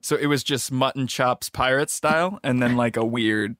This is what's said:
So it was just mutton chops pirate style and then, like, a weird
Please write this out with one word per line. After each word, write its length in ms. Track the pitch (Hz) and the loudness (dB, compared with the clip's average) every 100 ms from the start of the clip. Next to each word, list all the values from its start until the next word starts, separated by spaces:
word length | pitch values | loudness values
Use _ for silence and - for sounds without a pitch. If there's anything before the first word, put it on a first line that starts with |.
So 120 | - 151 | -2 0
it 100 | 143 | 2
was 160 | 143 | 0
just 300 | - 139 - | 0 -4 -2
mutton 340 | 131 - - 131 | -2 -2 -2 -6
chops 420 | - 127 123 - | 0 0 0 -4
pirate 400 | - 127 131 151 | -2 2 2 0
style 520 | - 151 156 175 202 | -2 0 2 0 -2
and 180 | 139 123 | -2 0
then, 160 | 123 123 | 2 2
like, 200 | 120 113 | 0 0
a 80 | |
weird 500 | 113 117 110 107 101 - | -2 0 0 0 -2 -6